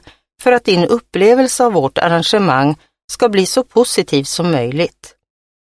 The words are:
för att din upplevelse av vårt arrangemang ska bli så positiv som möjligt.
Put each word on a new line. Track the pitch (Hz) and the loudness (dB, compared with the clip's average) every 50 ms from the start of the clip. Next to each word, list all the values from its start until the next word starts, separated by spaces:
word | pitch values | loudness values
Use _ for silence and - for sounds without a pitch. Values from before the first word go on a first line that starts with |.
| - - - _ _ _ _ - | -6 -10 -20 _ _ _ _ -4
för | - 254 | 0 0
att | 247 240 - | 0 2 2
din | - 190 175 175 | 0 0 0 2
upplevelse | - 226 240 - _ - 180 190 214 240 254 262 254 - - 254 | 0 0 -2 -4 _ -2 0 2 4 4 4 2 0 0 0 0
av | 240 208 | 0 0
vårt | 170 135 135 - - | 0 -2 -2 -2 -2
arrangemang | - 170 170 170 165 - - 214 202 175 131 131 139 143 151 - _ _ _ _ _ - | 0 0 0 0 -2 0 -2 0 0 0 0 2 0 0 -2 -4 _ _ _ _ _ -14
ska | - - 254 233 | -6 -2 -2 0
bli | 202 196 185 | 0 0 -2
så | - - 262 254 | 0 -2 -4 -4
positiv | _ - 220 247 - - - 180 - - 139 135 | _ 0 0 0 0 0 -4 -4 -2 -2 -2 -2
som | - - - 175 175 | -2 -4 -4 -2 -2
möjligt. | 165 135 120 120 131 147 175 - _ _ - - _ _ _ _ _ _ _ _ _ _ _ _ | -2 -2 -2 -4 -4 -4 -4 -4 _ _ -20 -20 _ _ _ _ _ _ _ _ _ _ _ _